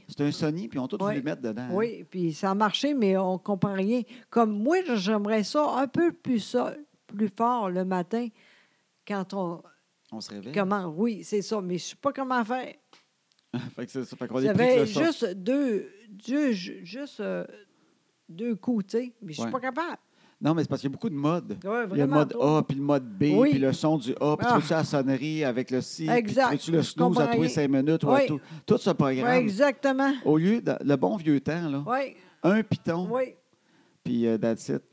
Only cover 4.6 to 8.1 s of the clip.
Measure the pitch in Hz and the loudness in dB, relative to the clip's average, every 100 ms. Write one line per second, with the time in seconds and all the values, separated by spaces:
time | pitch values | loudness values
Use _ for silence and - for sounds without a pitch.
4.6 | 240 370 359 226 185 214 202 220 196 294 | 2 2 2 0 0 0 2 0 0 0
5.6 | 294 247 277 - 339 - - 233 - 247 | 0 0 -2 2 0 0 -2 -2 0 -2
6.6 | 247 302 294 _ - 202 214 - 233 247 | -2 -6 -18 _ -12 -2 -2 0 0 0
7.6 | 190 180 185 185 175 | 0 -2 0 -2 0